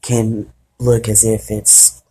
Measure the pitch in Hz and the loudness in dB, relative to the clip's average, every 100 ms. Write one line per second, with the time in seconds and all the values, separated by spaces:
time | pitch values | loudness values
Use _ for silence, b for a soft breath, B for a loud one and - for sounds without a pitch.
0 | - 123 110 113 101 _ _ _ 123 117 | -2 -2 -2 -4 -8 _ _ _ 0 0
1 | 113 104 110 110 - 107 101 - - - | 2 0 2 0 -2 -6 0 2 2 -2
2 | _ | _